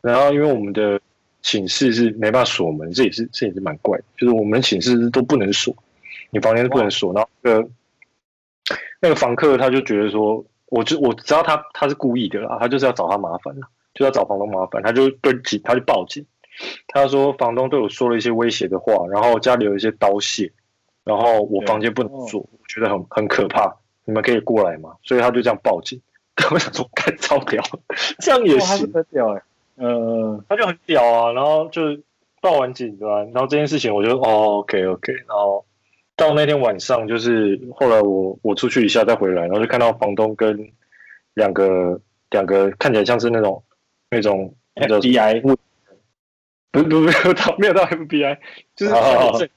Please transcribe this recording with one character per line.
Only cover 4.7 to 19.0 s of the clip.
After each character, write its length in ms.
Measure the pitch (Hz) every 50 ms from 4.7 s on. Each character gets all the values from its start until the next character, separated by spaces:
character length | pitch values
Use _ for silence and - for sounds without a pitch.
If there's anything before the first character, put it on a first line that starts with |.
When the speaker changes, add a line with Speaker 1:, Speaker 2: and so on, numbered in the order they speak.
| 110 92 85
Speaker 1:
室 260 | 123 123 117 117 120
都 120 | 117 131 127
不 140 | 123 147
能 140 | 135 101 98 101
锁， 200 | - - - - _ _ _ _ _ _ - - - - _
你 100 | - 107
房 160 | 95 110 113
间 80 | 117 123
都 40 | 127
不 120 | 127 131
能 100 | 110 101
锁， 220 | 95 - - 92 90
Speaker 2:
哇。 80 | 101
Speaker 1:
然 40 | 110
后 60 | - _ _
那 120 | _ 123 113
个， 140 | 110 113 117 120 _ _ _ _ _ _ _ _ _ _ _ _ _ _ _ _ _ _ - - - - - - _
那 80 | - 175
个 60 | 151
房 220 | - 143 123 120
客 200 | 120 151 151 135
他 140 | 123 131 131
就 100 | 123 135 -
觉 200 | - 110 104 104
得 80 | 107
说， 340 | 98 107 107 104 110 113 - _ _ _ _
我 160 | _ - 113 113
就， 160 | - 156 151
我 160 | 143 123 113
知 180 | - - - 147
道 80 | 156
他， 240 | 170 165 156 147 - - _
他 160 | - - 139
是 60 | 143
故 220 | - - 131 120
意 120 | 127 117 95
的 120 | - 101
啦， 180 | 110 110 - 110
他 80 | 113
就 140 | 120 131 139
是 40 | 131
要 60 | 131
找 180 | 117 - 95 85
他 80 | 95
麻 220 | 101 98 85 85 90
烦 180 | - 143 139 139
啦， 80 | 131 - _ _ _ _ _
就 100 | - 139
要 60 | 135
找 140 | 135 131 104
房 140 | - 101 98
东 100 | 101 104
麻 160 | 101 95 92
烦， 160 | 92 - 113 101
他 80 | 107
就 180 | 117 127 135 135 135 - -
跟 180 | 139 127 123 127
警， 160 | - - 104 -
他 120 | - 120
就 60 | 127 127
报 220 | - 139 101 92
警， 180 | - - 143 147 _ _ _ _ _ - - - - - - _ _
他 180 | - 139 139
说 260 | 135 135 139 139 143 135
房 200 | 135 135 120 117
东 140 | 123 131 131
对 100 | 135 143
我 100 | 113 101
说 200 | - - 131 120
了 80 | 117
一 40 | 113
些 100 | 110 120
威 200 | 117 113 117 117
胁 180 | 110 - 107 90
的 100 | 95 92
话， 280 | - - 110 95